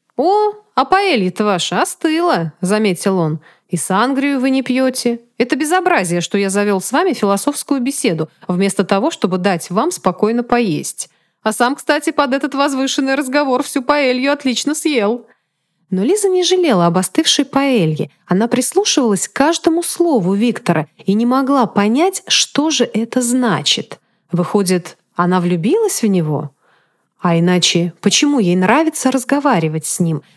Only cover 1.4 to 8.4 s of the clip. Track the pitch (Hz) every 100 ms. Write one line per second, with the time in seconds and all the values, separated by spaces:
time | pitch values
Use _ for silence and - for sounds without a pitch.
1.4 | 208 180 - 190 359 - 320 320 349 202
2.4 | 160 - 180 214 214 165 202 185 156 156
3.4 | - _ - 165 - 190 254 269 285 277
4.4 | 269 262 247 254 262 247 240 233 _ -
5.4 | 247 269 302 370 359 294 180 175 - 202
6.4 | 196 196 208 196 - 277 370 254 202 196
7.4 | 285 285 - 277 247 - 214 160 156 _